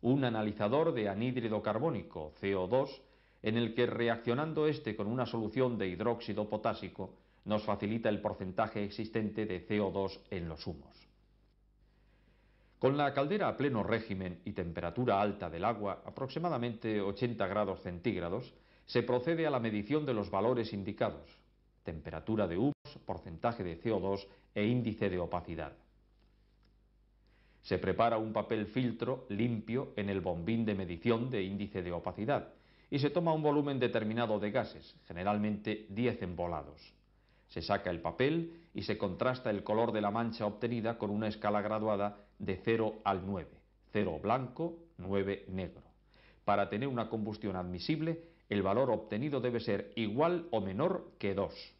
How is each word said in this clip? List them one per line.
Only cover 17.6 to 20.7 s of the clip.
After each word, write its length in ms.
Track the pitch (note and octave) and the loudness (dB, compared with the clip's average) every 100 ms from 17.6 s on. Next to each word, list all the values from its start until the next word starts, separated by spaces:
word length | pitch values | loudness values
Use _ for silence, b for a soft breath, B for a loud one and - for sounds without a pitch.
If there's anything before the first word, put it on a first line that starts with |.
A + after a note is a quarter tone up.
| G2+ F#2 | 0 -2
centígrados, 720 | - F2 A#2+ F#2 E2+ G2 C3+ - b b | -4 -4 -2 -2 -2 -4 -6 -16 b b
se 180 | - B2 | -2 0
procede 440 | - B2 B2+ E3 D#3+ | 4 2 2 0 2
a 40 | |
la 100 | C3+ | 2
medición 460 | A2+ G#2 G#2 D3+ D3+ | 2 0 0 0 2
de 80 | |
los 160 | A2+ G2+ | 0 0
valores 420 | G2 G#2+ B2 G#2+ | 2 2 2 0